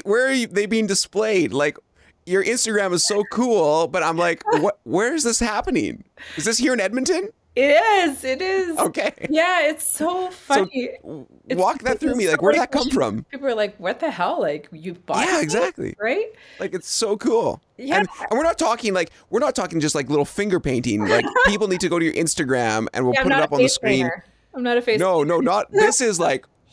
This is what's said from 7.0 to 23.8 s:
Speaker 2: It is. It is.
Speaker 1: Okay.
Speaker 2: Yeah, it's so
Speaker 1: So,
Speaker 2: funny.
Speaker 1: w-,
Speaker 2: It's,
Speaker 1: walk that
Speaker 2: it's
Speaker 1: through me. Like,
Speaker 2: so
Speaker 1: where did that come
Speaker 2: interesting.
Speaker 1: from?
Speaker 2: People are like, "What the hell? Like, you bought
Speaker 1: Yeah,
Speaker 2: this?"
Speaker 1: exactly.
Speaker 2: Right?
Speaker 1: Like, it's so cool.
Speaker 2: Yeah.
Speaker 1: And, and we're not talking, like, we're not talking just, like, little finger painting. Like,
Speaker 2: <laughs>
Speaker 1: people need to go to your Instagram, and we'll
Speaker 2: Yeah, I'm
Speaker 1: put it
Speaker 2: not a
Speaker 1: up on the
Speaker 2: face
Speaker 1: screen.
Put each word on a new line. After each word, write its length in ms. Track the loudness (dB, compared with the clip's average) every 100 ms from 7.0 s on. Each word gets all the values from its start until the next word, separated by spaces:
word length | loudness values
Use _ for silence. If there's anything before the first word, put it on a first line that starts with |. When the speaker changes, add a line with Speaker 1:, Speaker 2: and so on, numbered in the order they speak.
| -2 -2 -4 -10 _
Speaker 2:
It 160 | 0 4 4 6 4 2
is. 160 | 0
It 180 | -4 -4
is. 340 | -2 -2 -2 -2
Speaker 1:
Okay. 380 | -2 -2 -4 -4 -4
Speaker 2:
Yeah, 320 | 0 2 2 0
it's 200 | 0 -2
so 400 | -2 -2 -4 -6
Speaker 1:
So, 0 |
Speaker 2:
funny. 600 | -8 0 0 0 -4 -6 -8
Speaker 1:
w-, 240 | -14 -16 -16 _ -6
Speaker 2:
It's, 120 | 0
Speaker 1:
walk 220 | 0 0
that 80 | -2
Speaker 2:
it's 80 | -2
Speaker 1:
through 160 | -2 0
me. 120 | 2
Like, 120 | 2
Speaker 2:
so 20 |
Speaker 1:
where 100 | 4
did 80 | 2
that 120 | 2
come 100 | 0 0
Speaker 2:
interesting. 320 | 0 0 -2
Speaker 1:
from? 60 | -8
Speaker 2:
People 160 | -8 -4
are 80 |
like, 220 | -2 -2 -4
"What 220 | -6 -4
the 100 | -4
hell? 300 | -2 -2 -2
Like, 280 | -2 -4 -8
you 220 | -14 -12
bought 300 | -10 -4 -2
Speaker 1:
Yeah, 100 | 0 0
Speaker 2:
this?" 60 |
Speaker 1:
exactly. 500 | 0 0 -2 -4 -8 -4
Speaker 2:
Right? 320 | -4 -2 -4 -10 -20 -10
Speaker 1:
Like, 160 | -8
it's 160 | -8 -6
so 260 | -4 -2 -2
cool. 460 | 0 0 0 -4 _ -12
Speaker 2:
Yeah. 200 | -2 0
Speaker 1:
And, 100 | 0 -4 -4
and 80 | 0
we're 40 |
not 160 | 0 2
talking, 340 | 0 0 0
like, 180 | -2 -2 -8 -4
we're 80 | -2
not 140 | 0
talking 240 | -2 -4 -2
just, 140 | 0
like, 160 | 0 0
little 140 | 0
finger 340 | 0 -2 0 0
painting. 460 | 0 -2 0 0 2
Like, 180 | 2 2 2
Speaker 2:
<laughs> 100 | 4
Speaker 1:
people 220 | 4 0
need 120 | 0
to 80 | 0
go 100 | 0
to 40 |
your 100 | 0
Instagram, 760 | 0 -2 -2 0 2 2 0 -2
and 120 | -2
we'll 100 | 0
Speaker 2:
Yeah, 60 | 2
I'm 40 |
Speaker 1:
put 80 | 2
it 40 | 2
Speaker 2:
not 60 |
a 20 |
Speaker 1:
up 80 | 2
on 60 | 4
the 60 | 2
Speaker 2:
face 60 |
Speaker 1:
screen. 280 | 2